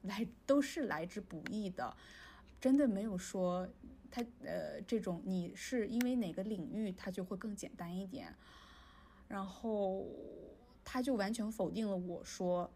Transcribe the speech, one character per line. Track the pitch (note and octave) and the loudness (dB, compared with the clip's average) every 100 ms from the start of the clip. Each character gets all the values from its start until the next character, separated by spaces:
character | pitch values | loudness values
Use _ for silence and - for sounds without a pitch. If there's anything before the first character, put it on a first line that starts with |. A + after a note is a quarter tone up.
来， | F#3+ G3+ A3+ - | -2 0 -2 -4
都 | - C#4 | 6 6
是 | C#4 - A#3 | 6 0 0
来 | D#3 F3 | 0 -2
之 | G#3 | -6
不 | - D#3+ D3 | -8 -8 -4
易 | A3 G3+ | -2 -2
的。” | F#3 B2 - - - - - - - | -2 -6 -6 -18 -18 -18 -20 -20 0
真 | C4 C4+ | 6 8
的 | C#4 | 6
没 | G3 | 4
有 | A3 F#3 | 0 -2
说 | F#3 G3 F3+ F3+ F#3 - - - - | -2 2 2 2 -2 -8 -18 -18 -10
他， | - A#3 - | -6 -6 -6
呃， | - F3 D3+ D3+ | -4 -2 -2 -6
这 | - A3+ | 0 0
种 | F#3 E3+ | 2 -2
你 | F#3+ F#3 E3+ | 0 0 0
是 | - - B3+ G#3 | -6 -2 0 2
因 | A#3 | 2
为 | B3 B3+ | 4 4
哪 | F#3+ | 2
个 | D#3+ | 0
领 | G3 G#3 D#3 | 0 -2 -2
域， | G#3 G#3+ | -2 -2
它 | F#3 - | -2 -4
就 | F#3 | -4
会 | F#3 G3 | -2 -4
更 | A3 | -4
简 | G3+ - - | -6 -8 -8
单 | E3+ F3+ | -4 -4
一 | |
点。 | G3 C4 E2+ - - - - - - - - - - | -4 -6 -8 -12 -20 -20 -20 -20 -20 -20 -20 -20 -8
然 | G3+ F#3+ | -6 -6
后 | F#3 A#3 G#3+ G3 F#3+ - - - - - - - - | -4 0 4 4 2 -4 -8 -10 -12 -14 -18 -20 -18
他 | - C4 | -6 0
就 | B3+ | 2
完 | B3 G3 | 4 2
全 | A#3 G#3+ | 2 -2
否 | A3 F3+ | 2 0
定 | G3 G#3+ | 2 2
了 | F#3+ | 2
我 | F3+ E3+ | 0 -4
说 | - - F3+ F3+ F3 | -6 0 2 4 2